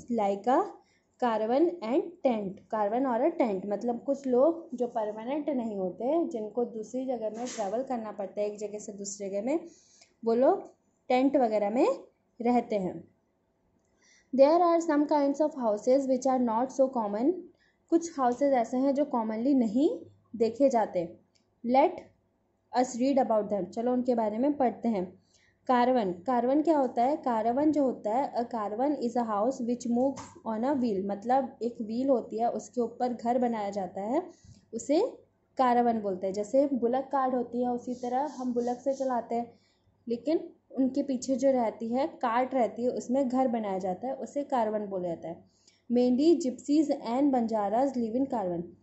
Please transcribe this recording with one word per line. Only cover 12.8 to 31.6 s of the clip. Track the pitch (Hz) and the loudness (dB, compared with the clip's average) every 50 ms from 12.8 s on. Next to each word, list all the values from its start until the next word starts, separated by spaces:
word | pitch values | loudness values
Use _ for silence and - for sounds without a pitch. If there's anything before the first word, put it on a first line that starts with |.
| 180 165 - 165 - - _ _ _ _ _ _ _ _ _ _ _ _ _ _ _ _ _ _ _ _ _ _ _ _ 269 | -2 -4 -6 -8 -14 -20 _ _ _ _ _ _ _ _ _ _ _ _ _ _ _ _ _ _ _ _ _ _ _ _ 6
There | 247 269 294 330 349 | 6 8 8 8 6
are | 349 339 339 330 330 330 | 6 6 4 4 2 2
some | 294 294 294 285 | 2 2 2 4
kinds | 311 294 277 277 277 320 | 2 2 2 2 2 2
of | 302 302 - 269 240 | 0 -2 -2 -2 0
houses | 214 208 208 - 254 254 285 269 | 0 0 0 2 4 4 4 4
which | 254 262 247 254 | 2 0 0 2
are | 262 254 254 247 226 | 2 2 2 2 2
not | 220 226 262 262 - 277 | 0 0 -2 0 2 2
so | 262 262 - 240 | 2 2 0 -2
common। | 214 202 202 214 254 320 370 - - - _ _ _ _ _ _ _ - | -4 -4 -2 0 0 0 0 0 -4 -16 _ _ _ _ _ _ _ 0
कुछ | 330 330 339 - - 269 | 0 0 0 -2 -4 0
houses | 254 240 247 - 285 277 | 0 0 2 2 2 2
ऐसे | 269 240 220 226 254 | 4 2 0 0 0
हैं | 254 269 277 262 | 0 0 2 2
जो | 285 294 | 0 0
commonly | 294 262 233 220 220 220 220 233 285 277 | 0 -2 -2 -2 -2 -4 -2 0 2 4
नहीं | 254 226 190 202 262 302 440 523 - - - - _ _ _ - | 4 2 2 2 2 2 2 0 -2 -10 -16 -20 _ _ _ -2
देखे | 202 226 220 - - 277 262 | 0 0 0 2 4 4 4
जाते। | 240 226 202 - - 180 165 170 - - _ _ _ _ _ _ _ _ - | 4 2 0 0 -2 -4 -4 -6 -8 -16 _ _ _ _ _ _ _ _ -2
Let | 233 254 269 311 370 - - - - _ _ _ _ _ _ _ _ _ _ _ _ - 247 | 2 4 4 4 4 2 -4 -16 -18 _ _ _ _ _ _ _ _ _ _ _ _ 0 0
us | 254 254 254 | 0 0 0
read | 226 254 277 285 269 233 | 0 2 2 4 2 2
about | 214 220 214 208 202 | 2 2 0 0 0
them। | 208 196 175 | -2 -4 -4
चलो | - - 240 233 247 | -4 -6 -4 -2 0
उनके | 254 254 247 254 240 | 0 0 2 0 0
बारे | 226 220 214 214 226 | 0 0 -2 0 0
में | 262 302 285 | 0 0 2
पढ़ते | - 262 226 208 - - 233 | 2 0 0 0 -2 -2 -2
हैं। | 214 185 185 - - - _ _ _ _ _ _ _ _ _ | 0 -2 -4 -6 -8 -16 _ _ _ _ _ _ _ _ _
Caravan, | - 247 240 247 254 254 240 202 185 | 2 2 4 4 4 4 2 2 0
Caravan | 175 - - 262 247 240 233 254 277 311 | -4 -4 -4 -2 0 0 2 2 2 2
क्या | 294 339 311 285 | 2 2 2 2
होता | 262 247 - 240 240 | 2 0 0 0 0
है? | 269 311 | 0 0
Caravan | - - 254 233 220 214 233 240 277 311 311 | -2 -2 -2 -2 0 0 0 0 2 2 2
जो | 285 302 | 2 2
होता | 269 247 - - - 208 | 2 0 0 -2 -4 -2
है, | 220 269 285 - - | -2 -2 -2 -2 -2
a | 226 240 - 247 | -4 -4 -4 -4
caravan | 220 208 202 208 233 269 311 285 | -6 -4 -4 -2 -2 0 0 0
is | 269 240 233 226 240 | -2 -2 -2 -2 -2
a | 233 | -2
house | 220 208 202 214 262 233 - | 0 0 0 0 0 -2 -2
which | 233 233 247 247 - | -4 -4 -4 -4 -2
move | 233 233 240 262 277 269 - - - - - - 226 | -2 0 2 2 0 -2 -4 -12 -16 -18 -12 -8 -6
on | 220 220 240 | -4 -2 0
a | 277 302 | 0 0
wheel, | 254 247 226 196 185 202 | 0 0 0 0 -2 -2
मतलब | 202 196 202 214 240 254 277 247 226 - - | -4 -6 -4 0 0 2 2 0 -2 -6 -6